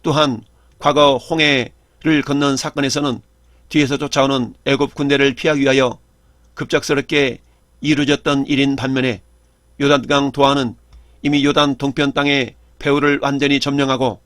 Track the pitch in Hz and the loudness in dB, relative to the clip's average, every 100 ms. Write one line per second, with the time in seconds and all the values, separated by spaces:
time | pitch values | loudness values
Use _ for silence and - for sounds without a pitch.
0 | 170 147 147 113 - _ _ _ 143 143 | 0 0 0 -2 -10 _ _ _ 0 4
1 | 143 127 - 160 151 135 117 _ _ _ | 4 2 -2 0 2 2 -2 _ _ _
2 | 156 156 135 143 143 135 151 147 139 143 | 0 0 2 0 0 -2 -4 -4 -2 -2
3 | 143 110 _ _ _ _ _ 151 139 139 | -4 -6 _ _ _ _ _ -2 0 -2
4 | 143 143 135 135 113 - - 139 143 - | -2 0 2 0 -4 -6 -2 0 -2 -2
5 | 143 139 139 123 165 151 135 135 131 113 | 0 2 0 0 -2 0 2 2 2 -2
6 | _ _ _ _ _ - 135 151 - 143 | _ _ _ _ _ -12 -2 -2 0 -2
7 | - 147 139 117 _ _ _ _ 147 147 | 0 0 0 -4 _ _ _ _ -2 0
8 | 139 143 156 139 139 143 139 139 135 131 | 0 0 0 -2 0 0 0 -2 -4 -2
9 | 127 98 _ _ _ _ _ - 143 143 | -2 -4 _ _ _ _ _ -4 0 0
10 | 120 143 139 135 139 143 123 - _ - | 2 0 0 2 2 2 -2 -6 _ -20
11 | - _ 143 147 143 143 143 135 139 139 | -20 _ -2 0 2 2 0 0 -4 -2
12 | 143 139 143 139 123 - _ _ - 143 | -2 0 0 0 -2 -10 _ _ -2 2
13 | 147 143 139 139 139 139 143 143 135 131 | 2 0 -2 -2 0 0 0 -2 0 0
14 | 127 101 | -2 -4